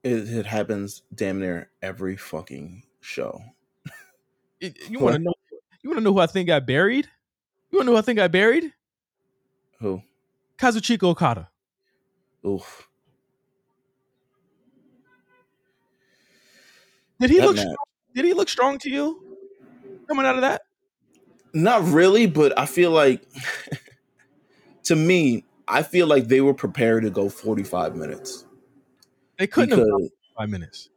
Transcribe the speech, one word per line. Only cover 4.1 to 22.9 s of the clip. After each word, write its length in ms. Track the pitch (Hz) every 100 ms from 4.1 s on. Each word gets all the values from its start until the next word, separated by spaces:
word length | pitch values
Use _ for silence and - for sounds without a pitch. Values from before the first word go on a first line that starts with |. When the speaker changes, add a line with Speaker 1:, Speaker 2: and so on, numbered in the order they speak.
| _ _ _ _ _
Speaker 2:
It, 180 | - - -
you 100 | 240
Speaker 1:
What? 120 | -
Speaker 2:
wanna 60 | 151
know, 140 | 170 - _ - _ _
you 60 | 262
wanna 120 | 320
know 100 | 214
who 60 | 196
I 60 | 165
think 200 | 190 175
got 180 | 151 127
buried? 420 | 135 196 262 - _ _ _ _ _ _
You 60 | 381
wanna 80 | 254
know 40 |
who 60 | 233
I 20 |
think 160 | 220 220
got 140 | 185
buried? 400 | 185 214 285 330 _ _ _ _ _ _ _ _ _ _ _
Speaker 1:
Who? 220 | 107 92 _ _ _ _ _ -
Speaker 2:
Kazuchika 460 | 254 220 - 226
Okada. 460 | 180 170 151 107 85 _ _ _ _ _ _ _ _ _ 98
Speaker 1:
Oof. 420 | 95 - - _ _ _ _ _ _ _ _ _ _ _ _ _ _ _ _ _ _ _ _ _ _ 508 494 494 494 494 _ _ _ _ _ _ _ _ _ _ _ _ _ _ _ _ _
Speaker 2:
Did 100 | 247
he 100 | 349
Speaker 1:
That 60 | 403
Speaker 2:
look 80 | 208
Speaker 1:
match. 80 |
Speaker 2:
strong? 120 | 190 - - _ _ 247
Did 100 | 349
he 80 |
look 160 | 359 -
strong 280 | - 254 277
to 100 | 277
you 480 | 277 294 359 381 381 - - - - - - -
coming 180 | 277 269
out 100 | 262
of 60 |
that? 200 | 262 - _ _ _ _ _ _ _ _ _
Speaker 1:
Not 300 | 156 185 240 151
really, 400 | 147 185 208 220
but 300 | 151 147 -
I 80 | 139
feel 260 | 170 175